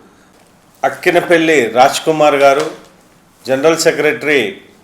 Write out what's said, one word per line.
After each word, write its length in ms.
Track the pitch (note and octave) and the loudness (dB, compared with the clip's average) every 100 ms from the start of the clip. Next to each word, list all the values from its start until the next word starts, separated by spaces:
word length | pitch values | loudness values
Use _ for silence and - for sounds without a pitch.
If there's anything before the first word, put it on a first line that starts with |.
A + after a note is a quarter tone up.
| - _ _ _ _ _ _ _ | -20 _ _ _ _ _ _ _
అక్కినపల్లి 840 | C3+ - F3+ E3+ - E3 E3 D3+ A2+ | -6 -4 -2 0 0 0 2 0 0
రాజ్ 360 | A2+ C#3 - D#3+ | 2 2 2 -4
కుమార్ 300 | D#3 D3+ C#3 | 0 2 4
గారు, 360 | C#3 C#3 D#3+ - - _ _ _ _ _ - | 2 2 -2 -10 -20 _ _ _ _ _ -6
జనరల్ 300 | C3+ D#3 E3 | -2 0 0
సెక్రటరీ 840 | E3 C#3 D3 D3 C#3 C#3+ G#2 F#2+ - _ | 0 0 -2 -2 -2 -2 -2 -8 -20 _